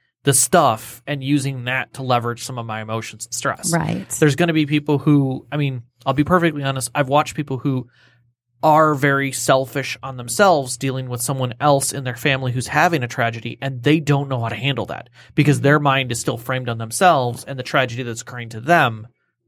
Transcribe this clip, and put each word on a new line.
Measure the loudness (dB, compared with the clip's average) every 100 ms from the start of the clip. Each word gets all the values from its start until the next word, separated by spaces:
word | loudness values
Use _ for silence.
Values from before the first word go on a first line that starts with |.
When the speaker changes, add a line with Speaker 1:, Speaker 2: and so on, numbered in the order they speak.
| _ _
Speaker 1:
the | 0
stuff | 0 4 6 6 2 -4 -14 -8
and | -6
using | 0 0 0 -6 -4
that | -4 -6 -6
to |
leverage | 0 0 0 -6
some | -8 -8
of | -8
my | -8
emotions | -6 -6 -6 -14 -12
and |
stress. | -4 -4 -4 -2
Speaker 2:
Right. | -2 -2 -6 -6 2
Speaker 1:
There's | 2 4
gonna | 2
be | 2 2
people | 0 0 0
who, | 4 4 2 -4 -6
I | -4
mean, | -4 -4 -12 _ -4
I'll |
be | 0
perfectly | 2 4 2 0
honest, | -4 -4 -6 -6
I've | 0
watched | 0 0 -6
people | -6 -4
who | -2 -4 -6 _ _ _ _ _ _ _
are | 4 6 6
very | 4 2 2 -2
selfish | -4 2 2 2 -4 -6 -8
on | -12 -12
themselves | -6 2 4 4 2 -4
dealing | -4 -4 -6
with | -6
someone | -4 -2 -2 0
else | 4 4 2
in | -4
their | -6 -4
family | -2 0 -2
who's | -4 0
having | 2 4 2
a | -2
tragedy, | -2 -2 -2 -10 -8
and | -8 -2
they | 2 2
don't | 2 0 0
know | -4
how | -4
to | -4
handle | -4 -4 -6
that | -8 -14 _ -8
because | 0 2 4
their | 4 4
mind | 4 0 0
is | -4
still | -4 -6
framed | -4 -6 -4
on | -6
themselves | -6 2 4 6 2 -4
and | -10 -10
the |
tragedy | -2 0 0 -2
that's | -8 -8
occurring | -10 -12 -10
to | -6
them, | 2 4 2 -2 -14 _ _ _